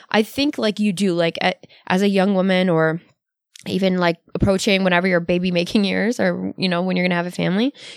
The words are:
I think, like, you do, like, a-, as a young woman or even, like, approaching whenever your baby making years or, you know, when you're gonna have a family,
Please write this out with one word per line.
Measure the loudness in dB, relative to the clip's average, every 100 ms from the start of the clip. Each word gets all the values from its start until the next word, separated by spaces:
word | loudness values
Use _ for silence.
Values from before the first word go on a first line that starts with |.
| -2
I | 0
think, | 0 -2 -2 0
like, | -2 0
you | -2
do, | 0 0
like, | 0 0 -2
a-, | -4 -4 -10 -14 -2
as | 0
a | 2
young | 2 2 2
woman | 2 2 2
or | 2 2 -2 -8 _ _ _ _ -16 -6
even, | -2 0 2
like, | 0 -2 _ -2
approaching | 0 2 2 2 2
whenever | 2 2
your | 0
baby | 0 -2 0
making | -2 0 0
years | 0 0 -2 0
or, | -2 -2 -6 -4
you | -2
know, | -2
when | -2 0
you're | 0
gonna | -2
have | -4
a |
family, | -4 -2 0 -2 -4 -14